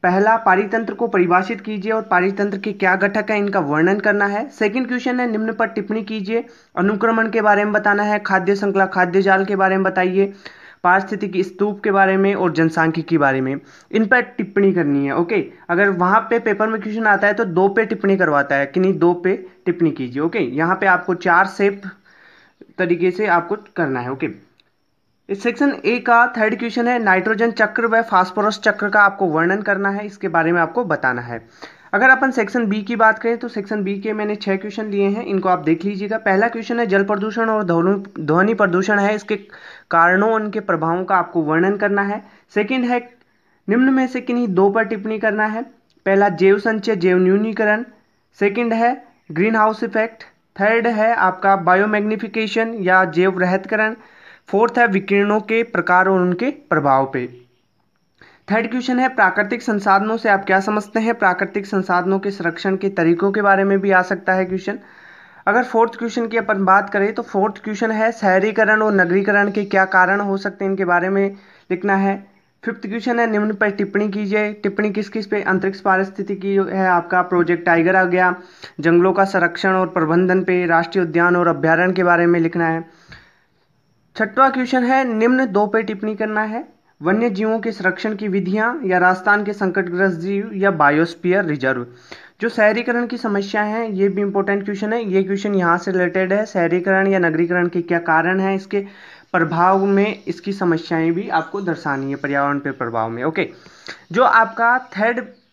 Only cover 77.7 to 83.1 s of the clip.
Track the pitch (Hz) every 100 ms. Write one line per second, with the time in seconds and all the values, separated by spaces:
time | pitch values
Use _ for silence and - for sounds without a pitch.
77.7 | 170 165 190 180 180 180 180 - - -
78.7 | - 156 170 185 190 190 190 170 170 196
79.7 | 185 185 185 156 170 185 185 180 180 175
80.7 | 165 165 190 170 160 175 175 175 151 160
81.7 | 165 180 185 175 170 170 170 165 170 165
82.7 | 165 165 _ _